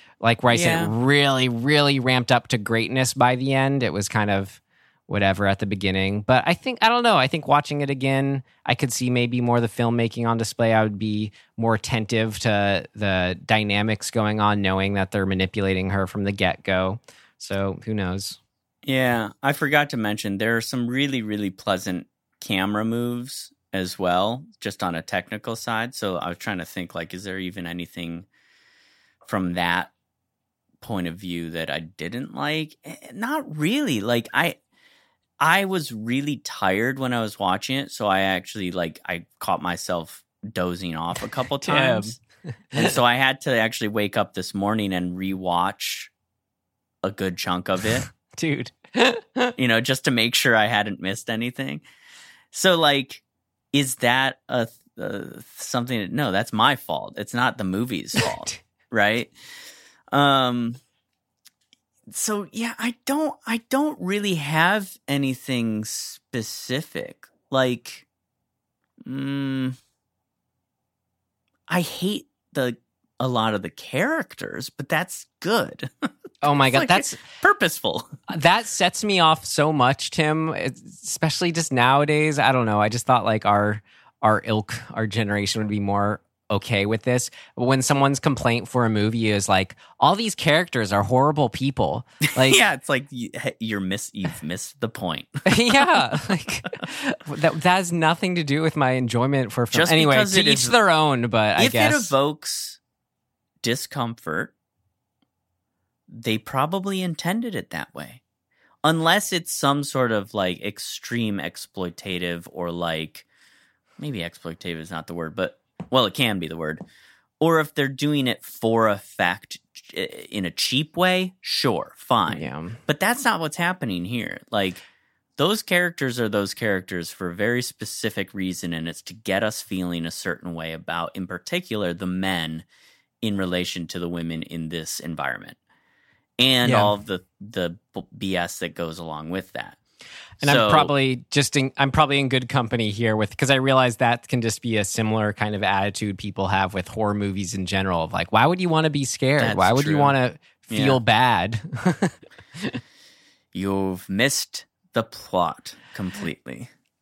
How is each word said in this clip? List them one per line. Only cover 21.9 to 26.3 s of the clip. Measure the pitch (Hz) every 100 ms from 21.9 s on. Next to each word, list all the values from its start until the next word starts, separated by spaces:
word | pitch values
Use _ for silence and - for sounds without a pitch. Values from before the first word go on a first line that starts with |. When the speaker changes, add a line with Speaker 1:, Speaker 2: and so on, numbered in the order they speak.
| 90 - _ _ _
Speaker 2:
camera | - 98 98 104 110
moves | 117 120 120 127 - - _ _
as | 95 92 -
well, | 90 87 104 127 196 -
just | 107 -
on | 92 82
a |
technical | - 95 90 107 117 113
side. | - 110 120
So | - 101 90
I |
was | 90